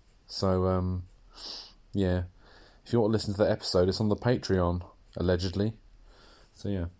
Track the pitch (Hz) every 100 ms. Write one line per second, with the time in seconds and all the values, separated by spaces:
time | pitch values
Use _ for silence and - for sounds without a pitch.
0 | _ - - - 98 92 92 92 90 92
1 | 87 - - - - - - - - 101
2 | 95 90 90 - - - - - - 117
3 | 107 110 104 98 104 110 - 92 90 92
4 | 107 101 123 123 - 95 87 87 - -
5 | - - 87 90 92 95 107 110 - -
6 | - - - - - - 98 98 87 -